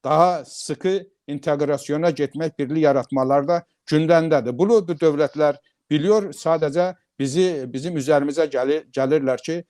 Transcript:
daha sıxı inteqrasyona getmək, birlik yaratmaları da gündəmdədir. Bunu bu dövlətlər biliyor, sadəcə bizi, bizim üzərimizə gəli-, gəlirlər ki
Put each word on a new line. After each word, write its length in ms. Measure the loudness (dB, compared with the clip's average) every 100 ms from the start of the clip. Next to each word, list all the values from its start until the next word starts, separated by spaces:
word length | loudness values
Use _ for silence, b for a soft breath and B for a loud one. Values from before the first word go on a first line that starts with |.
daha 400 | 0 4 4 2
sıxı 640 | -8 -16 -10 -4 -2 -4 -6 _ -12
inteqrasyona 840 | -8 -4 -2 0 -2 -2 -2 0
getmək, 480 | 0 -6 -4 -8 -6
birlik 240 | -4 2
yaratmaları 680 | 2 2 0 -2 0 0 0
da 140 | -2 -4 _ -2
gündəmdədir. 720 | 0 4 2 4 0 0 -2
Bunu 300 | 2 2 0
bu 40 |
dövlətlər 680 | 0 2 2 -2 2 0 0 _ _ _
biliyor, 400 | 0 2 2 0
sadəcə 640 | -6 -2 0 0 0 -2 -4 _ _
bizi, 480 | -2 0 0 0 -6
bizim 240 | -8 -6 -6
üzərimizə 520 | 2 2 2 -2 -2
gəli-, 340 | 0 0 -2 -4
gəlirlər 500 | -4 0 0 0 -4
ki 180 | -4 -8